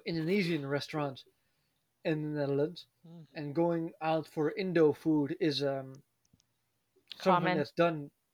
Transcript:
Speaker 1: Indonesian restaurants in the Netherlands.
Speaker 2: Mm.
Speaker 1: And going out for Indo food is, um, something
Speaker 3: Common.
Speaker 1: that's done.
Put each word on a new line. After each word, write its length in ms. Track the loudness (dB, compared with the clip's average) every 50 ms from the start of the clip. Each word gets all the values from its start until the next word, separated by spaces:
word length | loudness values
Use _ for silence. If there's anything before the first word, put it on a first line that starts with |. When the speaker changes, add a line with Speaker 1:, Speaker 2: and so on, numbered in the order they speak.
| -4
Speaker 1:
Indonesian 600 | -6 -4 -4 -2 0 0 0 0 0 -2 -2 -2
restaurants 560 | -2 -4 -4 -4 -4 -4 -4 -4 -4 -6 -10 -16 _ _ _ _ _ _ _ _ _ _ _ _ _ _ _ -4
in 280 | -2 -2 -2 -2 -4 -4
the 60 | -2
Netherlands. 440 | -2 0 0 0 0 -2 -2 -8 -18 _ _ _ -20
Speaker 2:
Mm. 180 | -20 -20 -20 -20 -14 -10
Speaker 1:
And 220 | -8 -8 -4 0
going 360 | 2 2 2 2 0 -2 -4 -6 -4
out 260 | -2 0 0 0 -2
for 240 | -4 -2 -2 -2 0
Indo 420 | 0 -2 -2 0 4 6 6 6 4
food 420 | 2 0 2 2 2 2 0 -2 -2
is, 240 | 0 0 0 0 -2
um, 300 | -2 -2 -4 -6 -10 -16 -20 -20 _ _ _ _ _ _ _ _ _ _ _ _ _ _ _ _ _ _ _ _ _ -14
something 180 | -2 2 2 4
Speaker 3:
Common. 240 | 4 2 2 0
Speaker 1:
that's 140 | 0 0 0
done. 400 | 2 2 2 2 2 -2 -6 -10 -14 _ _ _